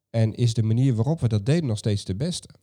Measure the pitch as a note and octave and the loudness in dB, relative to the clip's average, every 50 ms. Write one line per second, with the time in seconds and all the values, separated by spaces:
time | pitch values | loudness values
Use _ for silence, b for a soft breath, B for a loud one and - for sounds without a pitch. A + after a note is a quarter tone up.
0 | _ _ - A2+ A2+ A2 - - B2 A2+ A2+ A#2+ A2 A2 A2+ A#2+ C3 C#3 A#2 G#2+ | _ _ 0 2 2 2 2 0 0 0 2 2 0 2 2 2 2 2 2 2
1 | A2+ C#3 E3 E3 C3 A2+ A2 G2+ G2 A#2+ D3 F3 D#3+ B2+ G#2+ - - A2+ G#2 G2 | 0 0 -2 -2 0 0 0 0 0 0 0 0 0 -2 -2 -2 -2 -2 -2 -2
2 | - - F#2 G2 C#3 F3+ E3+ - - - - _ | -2 -4 -6 -4 -4 -4 -6 -8 -10 -16 -20 _